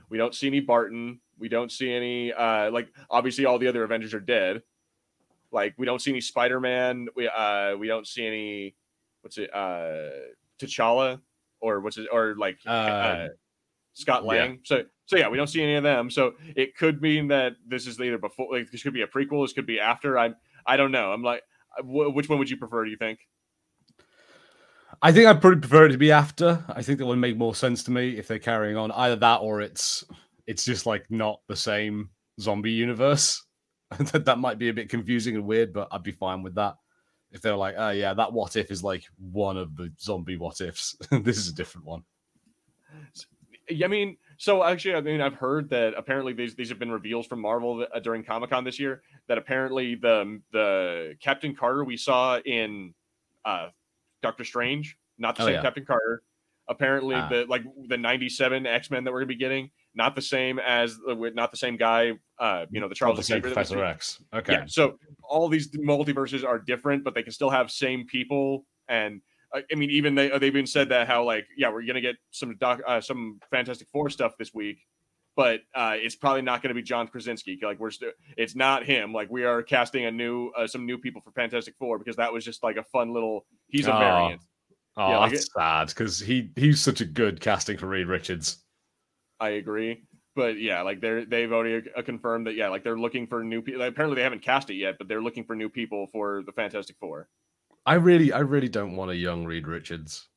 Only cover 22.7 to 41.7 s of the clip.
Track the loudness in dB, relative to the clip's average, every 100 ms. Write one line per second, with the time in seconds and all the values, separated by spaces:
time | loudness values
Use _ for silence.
22.7 | -4 -4 -4 -8 -8 _ _ _ _ _
23.7 | _ _ _ _ _ _ -20 _ _ _
24.7 | _ _ 6 10 12 12 12 10 8 8
25.7 | 12 12 10 8 8 6 4 4 4 -2
26.7 | -8 -2 -2 2 2 2 0 -2 0 0
27.7 | 0 -2 -2 -2 -4 -6 -6 -2 0 0
28.7 | -2 -4 0 2 6 6 6 2 -2 -4
29.7 | -4 -4 -4 -8 -20 _ _ -10 -4 -2
30.7 | -2 -2 -4 -4 -2 -2 -4 _ -6 -2
31.7 | -2 -2 -6 -8 _ _ -8 -4 -2 0
32.7 | 0 0 2 2 4 2 -2 -8 _ _
33.7 | _ _ -4 0 2 2 2 2 -2 -2
34.7 | -2 -4 -6 -2 -2 0 -4 0 2 2
35.7 | -2 -6 -8 -10 -6 -4 -4 -6 -2 -2
36.7 | -4 _ _ _ _ _ -6 -2 0 -2
37.7 | -2 -2 0 0 0 0 0 -2 -2 -4
38.7 | -4 -4 -6 -8 _ -10 -2 -2 -2 -8
39.7 | -10 -12 -12 -8 -6 -6 -8 -8 -8 -10
40.7 | -8 -10 -12 -2 0 0 -2 -4 -8 -12